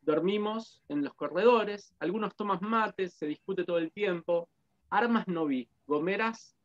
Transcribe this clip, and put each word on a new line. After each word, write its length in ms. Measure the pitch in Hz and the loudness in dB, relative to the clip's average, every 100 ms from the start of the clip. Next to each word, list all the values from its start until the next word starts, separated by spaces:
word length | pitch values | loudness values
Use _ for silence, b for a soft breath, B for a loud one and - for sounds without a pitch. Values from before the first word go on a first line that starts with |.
Dormimos 800 | - 156 170 208 208 220 226 - _ | 2 2 2 2 0 -4 -8 -20 _
en 120 | 147 | -4
los 120 | 139 | -4
corredores, 800 | - 147 156 220 240 208 202 - _ | -4 -4 4 6 6 2 -6 -12 _
algunos 360 | 160 208 208 - | -4 -2 -4 -4
toman 240 | 208 185 | -4 -2
mate, 460 | 202 226 214 190 190 | 0 0 0 -2 -6
se 180 | - 151 | -4 -6
discute 380 | 151 - 190 | -6 -6 -4
todo 140 | 175 170 | -2 -2
el 160 | 160 | -2
tiempo. 560 | - 202 175 160 170 170 _ _ _ _ | -2 -2 -2 0 -2 -2 _ _ _ _
Armas 380 | 190 233 233 185 | 0 2 2 0
no 160 | 170 156 | -2 0
vi, 240 | 131 120 _ - | -2 -4 _ -2
gomeras, 720 | 147 165 202 220 226 - _ | -2 0 0 -2 -4 -16 _